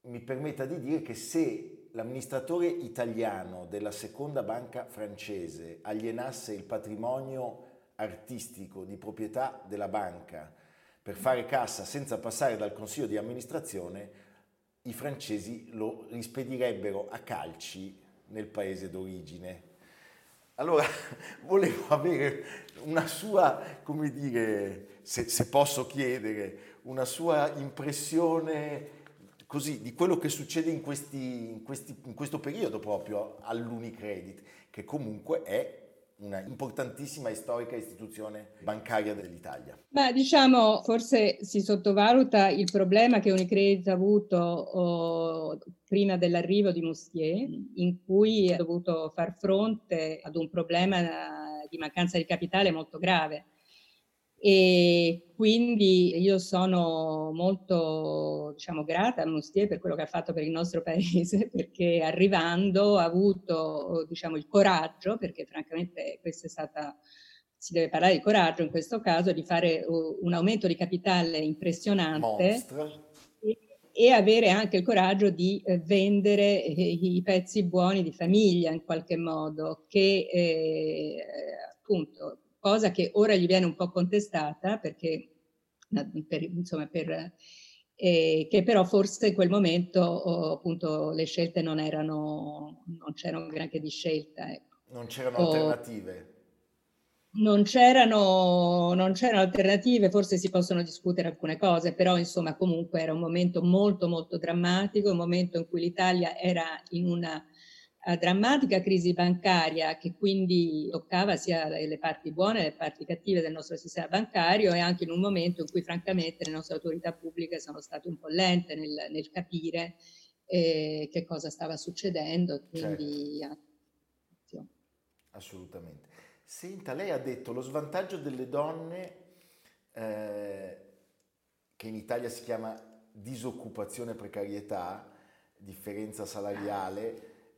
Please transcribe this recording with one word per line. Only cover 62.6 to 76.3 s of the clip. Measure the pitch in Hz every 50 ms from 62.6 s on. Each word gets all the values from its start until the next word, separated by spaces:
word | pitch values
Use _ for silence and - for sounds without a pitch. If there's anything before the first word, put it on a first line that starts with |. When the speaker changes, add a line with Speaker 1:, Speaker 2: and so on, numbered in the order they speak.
| 196 202 185 190 202 208 208 196
Speaker 2:
ha | 170
avuto, | 165 170 180 196 202 190 185 - - 170 160 160 156 156 151 139 185 - 165 160 160
diciamo, | 170 - - 165 160
il | 151 147
coraggio, | _ - 202 196 196 185 165 160 160 - _ - 185 220 233
perché | - 180 - - 151
francamente | - - 156 156 _ 165 165 175 180 - 160 160 160 - -
questa | _ 170 156 - -
è | 190
stata, | - - 156 - _ 151 151 143 - _ _ _ - - - - - _ _ _ _
si | _ - - 165
deve | 170 165 165
parlare | - 160 170 185 190
di | 156
coraggio | - 202 214 208 180 165 160 - 170
in | 151
questo | - 165 160 - 240 226
caso, | 220 190 165 165 180 180 170
di | 156 -
fare, | - 180 170 175 170 165 160 -
uh, | - 165 165 160 160 - -
un | 196 175 175
aumento | 170 165 185 226 214 214 180
di | 170
capitale | - 185 175 185 180 180 202 185 180 170 165 165 156
impressionante | 156 156 156 - - 180 170 170 - 208 202 196 175 160 156 151 127 113 110 202 185 190
Speaker 1:
Monstra. | 214 247 254 - 131 139 151 151 151 - - _ _ - - _ _ _
Speaker 2:
e, | - 214 226 _ _ _ - _ _ _
e | _ - 226 247
avere | 262 220 196 202 220 233 226 202
anche | 180 202 220 190 180
il | 185 180
coraggio | 180 233 196 185 185 196 196 208 202
di, | 175 160 175 185 196 190 -
eh, | - 185 180
vendere, | 160 160 202 196 190 202 208 202 190 208